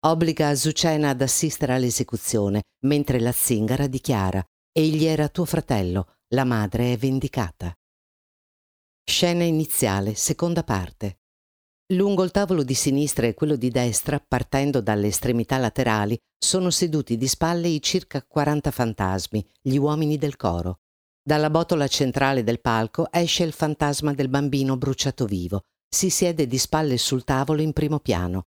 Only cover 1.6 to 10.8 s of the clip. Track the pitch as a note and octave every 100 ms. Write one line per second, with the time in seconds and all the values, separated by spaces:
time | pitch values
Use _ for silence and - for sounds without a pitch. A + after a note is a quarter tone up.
1.6 | C3 B2+ B2 - B2+ A2+ - A2+ G2+ G#2
2.6 | - _ C3+ D3 C#3+ B2+ A2+ B2 - A#2
3.6 | A2 C3 C#3 C3 - A2+ F#2+ F#2 F#2 _
4.6 | _ - D#3 D#3 D#3+ D#3 D3 - E3+ E3
5.6 | - A2+ F2+ F#2 F#2 _ _ B2 B2+ A#2
6.6 | G#2 A2 B2 B2 C3+ C3 C3 - G2 -
7.6 | F2 - _ _ _ _ _ _ _ _
8.6 | _ _ _ _ - - F3 F3 E3+ D#3
9.6 | D#3 - A#2 G2 G2 G#2+ - - E3+ E3+
10.6 | - G2